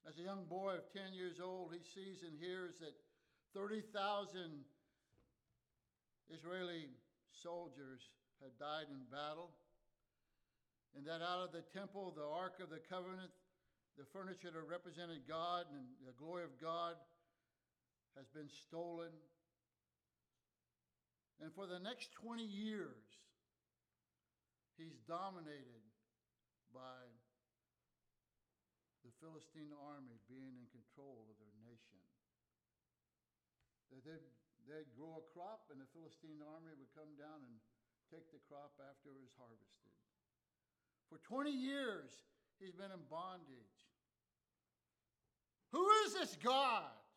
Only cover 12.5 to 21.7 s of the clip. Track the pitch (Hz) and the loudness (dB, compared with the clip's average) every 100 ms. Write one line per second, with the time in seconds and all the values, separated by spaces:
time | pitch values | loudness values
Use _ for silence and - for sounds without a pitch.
12.5 | 185 175 160 160 185 180 185 180 - _ | -2 -6 -8 -4 -4 -2 -4 -8 -12 _
13.5 | _ _ _ _ - 139 190 190 180 180 | _ _ _ _ -16 -10 -6 -4 -4 -4
14.5 | 160 156 175 175 160 170 160 123 160 175 | -4 -2 -2 -4 -6 -6 -6 -2 2 4
15.5 | 175 165 143 127 127 127 123 156 175 165 | 2 2 -6 -8 -10 -14 -8 -4 -2 -2
16.5 | 135 160 170 170 165 - - _ _ _ | -2 0 2 2 -2 -12 -20 _ _ _
17.5 | _ _ _ _ _ _ 139 120 151 147 | _ _ _ _ _ _ -16 -12 -8 -8
18.5 | 143 - 165 175 170 165 165 - _ _ | -10 -6 -2 0 -2 -4 -8 -18 _ _
19.5 | _ _ _ _ _ _ _ _ _ _ | _ _ _ _ _ _ _ _ _ _
20.5 | _ _ _ _ _ _ _ _ - 156 | _ _ _ _ _ _ _ _ -12 -8
21.5 | 165 196 | -6 -2